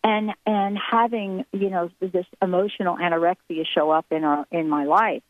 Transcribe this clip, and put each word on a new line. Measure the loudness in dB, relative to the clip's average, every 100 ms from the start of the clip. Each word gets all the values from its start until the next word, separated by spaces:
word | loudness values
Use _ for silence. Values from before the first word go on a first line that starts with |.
and, | 0 0 -2 -4 -2
and | 0 0 -4
having, | 0 0 0 -2 -6 -6 -6
you | -4 -2
know, | -2 -4 _
this | -4 -4 -4 -4
emotional | 0 0 0 -2 -2 0
anorexia | 0 2 2 0 _ -6 -2
show | 0 4
up | 2 2
in | -2
our, | 2 0 0
in | -2 0
my | 0
life. | 4 4 4 -2